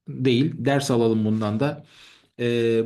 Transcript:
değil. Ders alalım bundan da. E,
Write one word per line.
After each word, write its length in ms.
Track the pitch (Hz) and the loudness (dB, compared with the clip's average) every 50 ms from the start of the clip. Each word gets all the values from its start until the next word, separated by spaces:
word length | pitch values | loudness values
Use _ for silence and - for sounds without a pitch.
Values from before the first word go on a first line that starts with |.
| _ - | _ -12
değil. 440 | 135 127 127 131 117 120 147 165 - | -6 -2 0 2 2 2 2 0 -2
Ders 360 | - 117 135 139 139 135 - | -2 0 0 0 2 2 0
alalım 340 | 127 117 117 113 110 110 107 | 2 2 2 2 2 2 0
bundan 360 | 107 110 110 110 104 104 107 | 0 0 0 -2 -2 -2 -2
da. 240 | 139 147 147 - - - - - - - - _ _ _ _ - | -2 -2 -4 -6 -14 -20 -20 -20 -20 -20 -20 _ _ _ _ -6
E, 60 | 120 117 120 117 117 113 113 113 113 | -4 -2 0 0 0 0 0 0 0